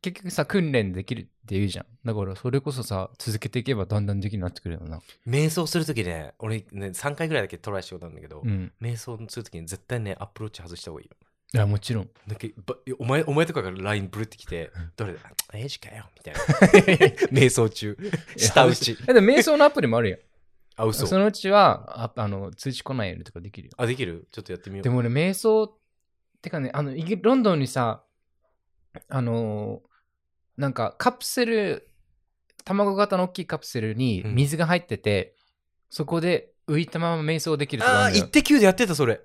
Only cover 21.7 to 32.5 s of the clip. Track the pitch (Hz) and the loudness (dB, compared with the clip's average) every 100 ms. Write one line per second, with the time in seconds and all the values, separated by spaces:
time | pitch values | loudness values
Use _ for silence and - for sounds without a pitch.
21.7 | 104 - - 113 - 107 98 98 101 135 | 4 -4 -10 -10 -6 -6 -4 -8 -10 -10
22.7 | 127 - 131 98 85 85 - 92 101 87 | -8 -8 -6 -6 -6 -14 -16 -16 -18 -20
23.7 | - 117 131 107 82 - - 98 90 - | -4 -4 -2 -6 -8 -14 -18 -12 -12 -10
24.7 | 98 123 127 117 131 175 190 226 220 214 | -6 -2 0 0 0 0 0 2 2 0
25.7 | _ _ _ _ _ _ _ - - 131 | _ _ _ _ _ _ _ -10 -6 -4
26.7 | - 147 135 165 208 208 262 214 165 131 | -4 -6 -6 -6 -2 2 4 4 2 0
27.7 | - 120 113 _ _ _ _ _ _ _ | -2 -2 -4 _ _ _ _ _ _ _
28.7 | _ _ - _ 135 120 117 110 107 104 | _ _ -20 _ -4 -2 -2 -2 -4 -6
29.7 | 107 _ _ _ _ _ _ _ - 139 | -10 _ _ _ _ _ _ _ -6 -4
30.7 | 123 110 - 247 247 - - 240 226 196 | -2 -4 0 -2 -2 -8 -2 0 0 -2
31.7 | 147 _ _ _ _ _ _ _ | -4 _ _ _ _ _ _ _